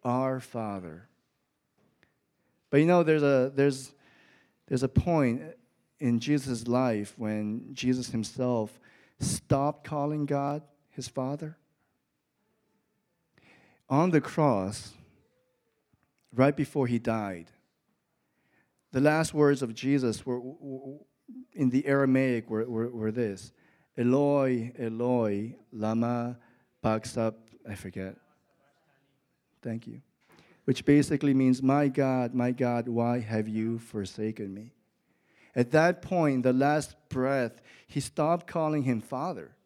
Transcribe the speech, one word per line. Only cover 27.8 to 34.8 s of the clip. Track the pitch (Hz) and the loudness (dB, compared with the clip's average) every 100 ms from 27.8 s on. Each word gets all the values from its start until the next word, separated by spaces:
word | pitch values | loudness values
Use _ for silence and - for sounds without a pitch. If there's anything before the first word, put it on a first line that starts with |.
| 95 98 95 - _ _ _ _ _ _ _ _ _ _ _ _ _ _ | -12 -10 -12 -14 _ _ _ _ _ _ _ _ _ _ _ _ _ _
Thank | - 113 131 | -10 -10 -10
you. | 135 _ _ _ - _ _ | -18 _ _ _ -20 _ _
Which | - 131 | -2 0
basically | - 143 143 151 139 | 6 6 6 0 2
means, | 135 131 127 | 4 4 4
"My | 135 143 143 | 4 4 2
God, | 131 135 127 123 | 2 0 0 0
my | 123 123 | 0 0
God, | 123 123 120 120 | 0 0 0 -2
why | 117 117 120 | -2 0 -2
have | 110 110 107 | -2 -4 -2
you | 110 113 117 | -2 -4 -4
forsaken | 113 110 95 - 110 110 101 | -8 -8 -8 -6 -6 -6 -10
me?" | 98 113 _ | -10 -16 _